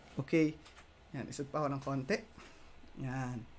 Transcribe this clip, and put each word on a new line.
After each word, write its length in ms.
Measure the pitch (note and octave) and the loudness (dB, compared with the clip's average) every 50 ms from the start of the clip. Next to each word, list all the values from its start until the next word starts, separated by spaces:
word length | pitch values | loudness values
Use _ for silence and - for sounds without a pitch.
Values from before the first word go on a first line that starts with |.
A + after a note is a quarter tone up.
| - - - | -8 -6 -4
Okay? 400 | - - - E3+ D#3+ D#3 D3+ D#3 - - - - - - - - - - - | -4 2 6 8 8 8 8 4 -2 -10 -18 -18 -18 -20 -20 -20 -20 -14 -8
Yan, 160 | - C3+ G#2+ | -6 -4 -4
isod 240 | - - - C#3 - | -4 -4 -4 -4 -2
pa 80 | - D3+ | 0 2
ako 80 | D3+ C#3 C#3 | 2 2 2
ng 80 | C3+ - | 0 0
konti. 320 | C#3 C#3 C3+ C3 D3 A3 A#3 - - - - - - - - - - - - - - - - C3+ | 0 0 0 2 2 2 0 0 -6 -14 -16 -16 -16 -16 -16 -16 -16 -16 -16 -16 -12 -6 -4 -2
Yan. 400 | B2+ B2+ C3+ B2+ B2 B2 A2 A2 - - | -2 0 0 0 0 -2 -4 -6 -8 -12